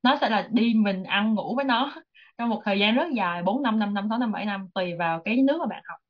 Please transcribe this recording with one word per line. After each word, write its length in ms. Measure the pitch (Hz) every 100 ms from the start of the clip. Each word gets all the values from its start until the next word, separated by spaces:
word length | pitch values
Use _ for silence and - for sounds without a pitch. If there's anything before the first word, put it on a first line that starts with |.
Nó 140 | 247 294
sẽ 80 | 233
là 180 | 214 185
đi 220 | 226 233 220
mình 280 | 202 185
ăn 300 | 185 196 214
ngủ 200 | 208 - 233
với 80 |
nó 280 | 277 233 285 330 _
<laughs> 240 | - - -
trong 100 | 233
một 140 | 226
thời 140 | 214 196
gian 160 | 208
rất 120 | 240 339 247
dài, 260 | 180 175
bốn 200 | 175 247
năm, 160 | 269 220
năm 160 | 208
năm, 120 | 202 208
sáu 80 | 226
năm, 140 | 240
bảy 120 | 202
năm, 240 | 208 196 190
tùy 200 | 196 180 170
vào 220 | 170 165
cái 120 | 185 240
nước 220 | 269 320
mà 60 | 277
bạn 160 | - -
học. 100 | 165